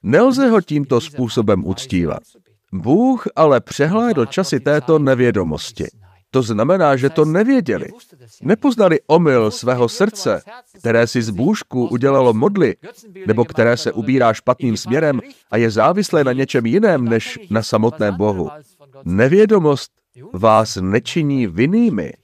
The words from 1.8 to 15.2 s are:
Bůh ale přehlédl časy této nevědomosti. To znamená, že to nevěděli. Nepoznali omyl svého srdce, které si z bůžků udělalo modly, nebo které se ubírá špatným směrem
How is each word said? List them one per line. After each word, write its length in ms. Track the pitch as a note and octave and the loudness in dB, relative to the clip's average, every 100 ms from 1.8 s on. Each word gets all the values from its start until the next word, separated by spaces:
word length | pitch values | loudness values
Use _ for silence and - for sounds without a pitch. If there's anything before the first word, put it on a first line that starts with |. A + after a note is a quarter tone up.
| - F#2 E2 - _ _ _ _ _ | -4 -2 -2 -6 _ _ _ _ _
Bůh 520 | F#2+ G2+ E3 B3+ B3+ - - | -8 0 2 2 -2 -6 0
ale 240 | D#3 C3 | 2 2
přehlédl 680 | - - D3 G#3 A#3+ F#3 A2+ | -2 -4 -2 0 0 0 -2
časy 340 | - F#3+ C#3 | -2 -4 -2
této 380 | D3 D3 A#2+ D#3 | 0 -2 2 2
nevědomosti. 920 | C#3 B2+ B2 G2+ E2+ D2+ - - - _ _ _ _ | 2 2 2 0 -4 -6 -10 -12 -12 _ _ _ _
To 120 | C3 | -4
znamená, 540 | A2+ G#2+ B2 F#3+ D#3 C3+ | -2 -2 0 2 2 2
že 140 | C3+ | 0
to 140 | D#3+ | 2
nevěděli. 640 | D#3 E3 A3+ C4+ F3+ G2 - A#3+ _ D3+ B2 _ | 2 2 2 0 0 -6 -6 -16 _ _ -20 _
Nepoznali 580 | B2+ G3 C#4+ A#3 F#3+ D#3+ _ | -4 0 0 2 2 2 _
omyl 440 | D#3+ E3 B2+ A2 | 2 4 2 2
svého 380 | G#2 A#2 B2+ A#2+ | -2 -4 0 -2
srdce, 540 | - G3+ G#3+ - G2 - A#3+ _ _ | 0 -2 -2 -4 -4 -6 -20 _ _
které 280 | A#2 A2+ A#2 | -2 0 0
si 160 | B2+ | -2
z 80 | A2+ | -4
bůžků 560 | F#2+ C#3 G#3+ - B2+ A#2+ | -2 -2 -2 -6 -6 -4
udělalo 460 | A#2+ C3+ C#3 B2 | -2 0 2 2
modly, 440 | A2 D3 G3+ C#3 F2 G3 - - F3+ F#3 | 2 0 0 -2 -2 -14 -20 -20 -14 -4
nebo 180 | G#2+ | -2
které 320 | A#2 - A#2 A#2+ | -2 0 0 0
se 160 | - | -4
ubírá 400 | A2 A2+ C3 A#2 | -6 -2 0 2
špatným 440 | G#2+ - B2 C3 G#2+ | 0 -2 -2 -2 -4
směrem 440 | - C3 D#3+ B2+ | -2 -2 0 -2